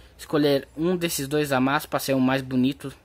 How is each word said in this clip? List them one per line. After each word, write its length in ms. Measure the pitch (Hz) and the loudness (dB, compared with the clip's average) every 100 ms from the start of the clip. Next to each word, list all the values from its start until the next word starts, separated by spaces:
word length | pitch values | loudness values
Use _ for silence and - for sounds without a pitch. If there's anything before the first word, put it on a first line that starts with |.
| - - | -20 -20
escolher 480 | - 151 147 139 - - | -2 2 2 2 -2 -4
um 180 | 170 180 | -2 0
desses 320 | 170 - 135 | -2 -4 -2
dois 240 | 151 147 | -2 2
amassos 360 | 127 131 147 - | 2 2 0 -2
pra 120 | 139 | -4
ser 140 | - | 0
o 60 | 135 | 2
mais 200 | 127 135 | 2 0
bonito 520 | 127 127 131 143 139 - | 0 0 0 -2 -10 -14